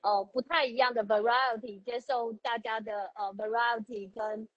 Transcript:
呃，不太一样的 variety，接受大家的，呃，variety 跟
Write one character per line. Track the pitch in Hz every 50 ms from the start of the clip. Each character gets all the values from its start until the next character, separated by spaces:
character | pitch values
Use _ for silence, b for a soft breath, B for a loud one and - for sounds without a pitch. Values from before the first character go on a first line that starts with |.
呃， | - 196 208 202 196
不 | 202 - 254
太 | 247 - 339 330 294
一 | 254 226
样 | 247 254 247
的 | 247 233
variety， | 214 202 220 208 208 233 233 254 262 254 233 226 233 240 202 196
接 | 190 247 240 240
受 | 247 - 269 240 233 233 226
大 | 214 _ 254 233 233
家 | 214 226 220 220
的， | 214 220 208 208 196 180 -
呃， | 214 208 196 196
variety | 202 214 214 220 233 233 240 240 226 214 - 247 208 196 190
跟 | 196 226 214 214 214 214 220 - _